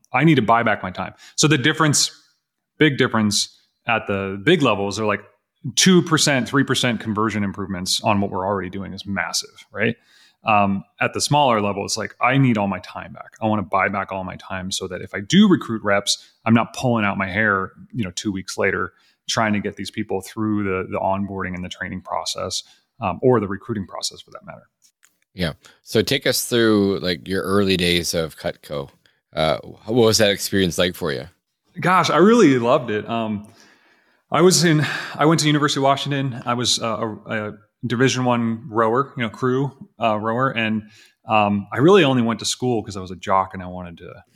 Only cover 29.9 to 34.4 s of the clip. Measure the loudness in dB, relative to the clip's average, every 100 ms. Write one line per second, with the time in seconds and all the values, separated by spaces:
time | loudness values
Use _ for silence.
29.9 | 4 4 6 4 2 -2 0 2 2 0
30.9 | 0 -4 -6 -8 _ _ _ _ -4 0
31.9 | 2 2 4 6 8 6 6 4 2 0
32.9 | -6 -4 -4 -4 -6 -10 -20 _ _ _
33.9 | _ _ _ _ 4